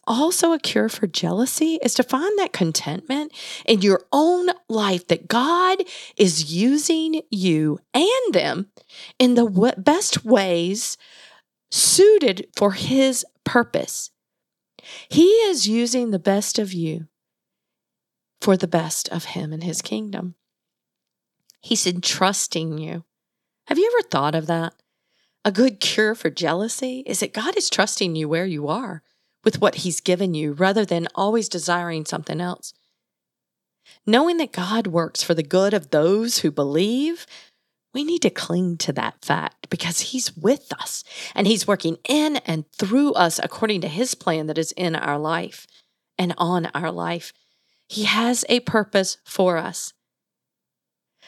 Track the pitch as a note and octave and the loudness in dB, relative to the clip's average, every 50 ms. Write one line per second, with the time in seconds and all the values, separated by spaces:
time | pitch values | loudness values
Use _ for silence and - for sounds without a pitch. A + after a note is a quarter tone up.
0 | _ - A#3 A#3+ D4 E4 F#4 - - E4 E4 D#4 - - - G#3+ G#3+ A3 - - | _ -2 0 2 2 2 2 2 2 2 2 2 -2 -2 0 0 0 0 -2 -2
1 | - F3 - - - E3 F3 G3 B3 C4 - - D#4 D#4+ E4 D#4+ - A#3+ - - | -4 -4 -2 -4 -2 -2 0 0 -2 -2 0 0 0 0 0 0 -2 -2 0 0
2 | B3 - - C4 - G4 G#4+ G4+ F#4+ - - - F#3 D#3+ D#3 - - C#3+ D3+ F3 | 0 0 0 -2 0 0 0 0 -2 -2 -2 -2 -2 0 0 -2 -4 -4 -8 -8
3 | - - C4 C#4+ D4+ D4+ - - - - - - - - A#3 G3+ F#3 G#3 F#3+ - | -6 -6 -4 -4 -4 -6 -10 -14 -16 -14 -14 -8 2 2 4 4 6 4 4 2
4 | - _ - C#4+ D4+ E4 F4+ F4+ F4+ F4+ F4 - _ _ A3+ A3 G#3 G3+ F#3+ F3 | 0 _ 2 4 4 4 4 2 2 -2 -2 -4 _ _ -2 -2 0 0 0 -2
5 | - _ E3+ E3 - - - A#3 B3+ D4+ E4+ F4 F4+ F#4 F#4+ F#4+ F4+ - - - | 0 _ -2 -2 0 -2 0 0 2 2 2 4 4 2 2 0 -2 -6 -6 -16
6 | - - - - G#3+ F#3 D#3+ D#3 D#3 D3 E3 E3+ G#3 B3 C#4 D4+ D4 - E4 D#4+ | -18 -18 2 4 4 4 4 0 -4 -4 -2 2 2 4 4 2 2 0 0 0
7 | D#4+ D#4+ D#4 D#4 - - - G3 F#3 F#3 E3 D#3 D#3 D#3 D3 - - _ _ C4 | 0 0 -2 -2 -4 -4 -4 0 2 2 2 4 2 0 -2 -2 -6 _ _ 2
8 | D#4+ G4+ B4 C5 B4+ A4 C4 F3+ - D3+ B2+ D#3+ G3+ - _ - _ _ - - | 2 4 2 2 0 2 2 2 2 2 -2 -4 -6 -10 _ -20 _ _ -20 -20
9 | - - - _ B3+ B3 B3 A#3+ A#3 A3+ G3 F3+ G#3 B3 B3+ - F#3 - D4+ F4+ | -20 -20 0 _ 4 4 6 4 4 4 4 4 4 4 2 2 2 2 2 4
10 | G#4 - - - - G#3+ B3+ G#3+ G3 F#3+ F3+ E3+ E3+ F3+ G3 A3 - - - - | 2 -2 -4 -4 2 4 4 4 4 2 0 0 0 0 -2 -4 -6 -8 -10 -10
11 | - - - - - - - _ _ _ _ _ _ _ - - - - - - | -16 -20 -20 -20 -20 -20 -20 _ _ _ _ _ _ _ -2 0 2 2 6 8
12 | F#4+ G#4 G#4+ G4+ D4+ A#3+ F#3+ F#3 - - _ - G#3 G3+ F#3+ G3 - - B3+ C4+ | 8 8 8 8 6 2 0 0 -6 -10 _ 2 2 2 2 0 -2 0 4 4
13 | C4+ C4 B3+ B3 - - _ _ _ - - B3 A#3 - - E2 C2 - - - | 4 4 2 0 -4 -8 _ _ _ 2 2 2 2 4 -2 -4 -4 -4 -8 -10
14 | - - _ _ _ _ _ _ _ _ _ _ _ _ _ - _ - - - | -12 -12 _ _ _ _ _ _ _ _ _ _ _ _ _ -20 _ -20 -20 -20
15 | - _ - - E4 F#4 G#4+ A4+ A4+ G4+ F#4 C4+ F#3+ G#3 A3 A#3 A#3+ A#3+ A#3 B3+ | -16 _ 4 6 8 8 8 6 6 4 2 0 0 0 2 2 0 2 0 0
16 | A#3+ A#3 G#3 F#3 D#3 G#3 G3 G3+ G#3 - - - G#3+ F#3+ F#3 F3 E3 D#3 D#3 E3 | 0 0 -2 0 2 2 2 2 0 -2 -2 -2 -4 -4 -4 -4 -4 -4 -4 -6
17 | D#3+ - _ _ _ _ _ _ _ _ _ _ _ _ _ _ _ _ _ _ | -10 -14 _ _ _ _ _ _ _ _ _ _ _ _ _ _ _ _ _ _
18 | _ _ _ _ _ _ _ _ - - F#3+ F3+ - E3+ D#3+ E3+ E3 D#3+ - - | _ _ _ _ _ _ _ _ 2 2 2 2 2 0 0 0 0 -2 -6 -6
19 | - - - E3+ - - - F3 E3 D3+ D#3 D#3 D#3+ F3+ D#3+ - - - G#3+ G#3+ | -6 -6 -8 -8 -8 -8 -8 -8 -6 -6 -8 -6 -6 -6 -6 -6 -6 -6 -6 -6
20 | A3 G#3 G3 - F3+ F3+ E3+ _ _ _ _ _ _ _ _ _ _ _ _ _ | -6 -8 -8 -8 -8 -10 -10 _ _ _ _ _ _ _ _ _ _ _ _ _
21 | _ _ _ _ _ _ _ _ _ _ _ _ _ - A#3 - - F#3 F3+ F3 | _ _ _ _ _ _ _ _ _ _ _ _ _ -4 -4 -2 0 -2 -2 -2
22 | F3 - - - F#3+ F#3+ G3+ - - - - E3+ D#3+ E3 D#3 D3+ D#3 D#3 E3 E3+ | -4 -4 -2 2 2 2 2 0 -4 -4 -4 -6 -6 -4 -6 -6 -8 -8 -10 -12
23 | E3 _ _ _ _ _ _ _ _ _ _ _ _ - - D4 F#4+ A4+ A#4+ A#4+ | -12 _ _ _ _ _ _ _ _ _ _ _ _ -2 0 2 2 2 2 0
24 | - - - C3+ C#3 D3 D#3 D#3+ D#3 D3+ E3+ E3 E3 E3 - _ _ _ _ _ | -2 0 -2 0 0 0 0 -2 -2 -2 -2 -2 -2 -6 -8 _ _ _ _ _
25 | _ _ _ _ _ _ _ _ _ G#3 F#3+ F#3 B3 C4 G#3 G3 - - - - | _ _ _ _ _ _ _ _ _ -2 2 4 2 2 2 0 -4 -2 0 2
26 | A3 G#3+ A3 A3+ - E3 C#3 - E3 D#3 D#3+ F3 G#3 A3+ - - - B3+ B3+ C4 | 0 0 0 -2 -4 -4 -4 -2 -2 -2 -2 -2 -2 -4 -6 -6 -6 -6 -8 -8
27 | C4+ - - - G#3+ - - - A3 D4+ G4 G#4 - - - - F#3+ - - - | -8 -6 -4 -4 -4 -4 -6 -6 -4 -2 -2 -2 -2 -2 0 0 0 0 0 -2
28 | G#3 F3+ E3 D#3+ D#3 D3+ D#3 E3 F3+ F#3+ E3+ D3 D3 C#3+ D#3+ A3 C4+ G3+ - D#3+ | -2 -2 -2 -2 -2 -2 -2 -2 -2 -4 -4 -6 -4 -4 -4 -4 -6 -8 -12 -14
29 | - _ _ _ _ _ _ _ _ - - - - G3 - - - F3+ D#3+ - | -16 _ _ _ _ _ _ _ _ -2 0 2 2 2 2 2 -4 -4 -6 -4
30 | - - F3+ F3 G3+ F#3 E3+ D3+ D3+ D3+ D3 D3 F3+ F#3+ G3+ A3 G#3+ F#3 F3+ E3+ | 0 0 0 0 0 -2 -2 -2 -2 -4 -2 0 2 2 2 2 0 0 0 -2
31 | E3 E3 - - F#3+ G3+ A3 A#3 G#3 - - F3 D3 F3 F3 F3 F3 E3+ E3 D#3+ | -2 -4 -4 -2 -2 0 0 0 -2 -2 -6 -6 -2 -2 -2 0 0 -4 -6 -6
32 | D3+ - - D#3+ D#3 - D3+ D#3 F3 F3+ F3 - - - - _ _ _ _ _ | -6 -6 -8 -8 -6 -6 -6 -6 -4 -6 -8 -10 -12 -20 -20 _ _ _ _ _
33 | _ _ _ _ _ _ _ _ _ _ _ _ _ _ _ _ _ _ - _ | _ _ _ _ _ _ _ _ _ _ _ _ _ _ _ _ _ _ -20 _
34 | _ - G#3+ B3 D4+ E4+ F4 E4+ D#4 - - - F3 F3+ G#3+ A3+ G#3+ G3 D#3+ E3+ | _ 2 4 4 4 4 0 0 -2 -4 -4 -6 -6 -2 -2 -2 -2 0 -2 -2
35 | E3 - - - - - F3 D#3+ D#3 C#3+ - F#3 F#3+ G3+ G#3+ G3+ D3+ - - D3+ | -2 -2 -4 -8 -2 -2 0 -2 0 0 0 2 2 2 2 0 -2 0 0 2
36 | D3+ E3+ G3 G#3+ A3+ A#3+ A#3+ - - D#3+ D3 - C#3+ C#3 C#3+ D#3 F#3 G#3 A#3 B3+ | 4 4 4 2 0 0 -2 -2 -2 -2 -2 0 -2 0 0 0 0 0 0 0
37 | C#4+ D#4+ E4+ E4+ - - - - - _ _ _ _ _ _ _ _ _ _ B3+ | -2 -2 -4 -6 -12 -20 -20 -20 -20 _ _ _ _ _ _ _ _ _ _ -6
38 | D4 D4+ F4 E4+ - G3+ - - - - E3+ F3 F#3 F3+ E3+ D#3+ - - C#3+ - | -4 -2 -2 0 0 -2 -2 -2 -6 -4 -2 -2 0 -2 -2 -4 -4 -4 -4 -4
39 | A#2 A2 - _ - - C3 F#2 D#2 - - _ - - - E3+ - E3+ E3+ - | -4 -6 -8 _ -4 -2 -2 -2 -2 -6 -10 _ -10 -8 -8 -6 -4 -4 -4 -4
40 | - - - C4 A#3+ - - E3 D#3 G3+ C4+ C#4+ - - - - - - - - | -6 -6 -6 -6 -6 -6 -8 -2 0 0 0 0 -2 -12 -12 -12 -10 -10 -10 -12
41 | - - - - - - - - - F#3+ A3+ G3+ - - G3+ F#3 - E3 E3 - | -14 -14 -16 -16 -14 -10 -4 0 2 2 2 2 2 0 -2 0 0 -4 -4 -4
42 | _ - C4 D4+ D4+ D4+ G3 - - - E3 D#3+ D3+ - _ - - F#3+ A3 C4+ | _ -2 0 2 2 0 -2 -4 -4 -4 -6 -6 -6 -10 _ -6 -4 0 2 2
43 | D4 D4 - - F3+ E3 D#3+ - - - - - - G#3+ G#3+ F#3 D#3+ D#3+ D3 F3 | 2 2 2 2 2 2 2 -2 -6 -6 -4 -4 -2 -2 -2 -2 -4 -6 -4 -4
44 | B3 B3 - - - - E3 D#3+ D#3 D#3 D3+ D#3+ E3 - - - F#3 E3+ D#3+ - | -4 -4 -4 -6 -4 -2 -2 -2 -2 -4 -4 -4 -4 -4 -4 -4 -4 -4 -2 -4
45 | - - C#3+ D3 D3+ D#3 E3 E3+ F3 F3 - - - _ _ _ _ _ _ _ | -4 -4 -4 -4 -4 -4 -4 -4 -6 -8 -12 -18 -20 _ _ _ _ _ _ _
46 | _ _ _ - F#3 F3 E3+ - F3+ E3+ F3+ F3+ E3 - - C#3+ E3+ D#3+ E3+ F3 | _ _ _ -4 -2 -2 0 -2 -2 0 0 -2 -2 -4 -6 -6 -6 -6 -6 -6
47 | E3+ E3+ E3+ E3+ - - - _ _ _ _ _ _ _ _ _ _ _ - G#3+ | -6 -6 -6 -8 -10 -14 -20 _ _ _ _ _ _ _ _ _ _ _ -8 -4
48 | G#3 - F#3 A3 A#3 A#3+ B3 A#3 - - A#3+ B3 A#3+ - - A3 G#3 - - G3+ | -2 0 0 0 2 0 0 -2 0 0 0 0 0 0 0 0 0 2 0 0
49 | F#3+ F#3+ - - _ - - - F#3+ F3+ F3 E3 D#3+ E3+ E3+ - - - - _ | 0 0 -4 -10 _ -16 -2 0 2 2 2 0 -4 -6 -8 -10 -12 -12 -14 _
50 | _ _ _ _ _ _ _ _ _ _ _ _ _ _ _ _ _ _ _ _ | _ _ _ _ _ _ _ _ _ _ _ _ _ _ _ _ _ _ _ _
51 | _ _ _ _ _ | _ _ _ _ _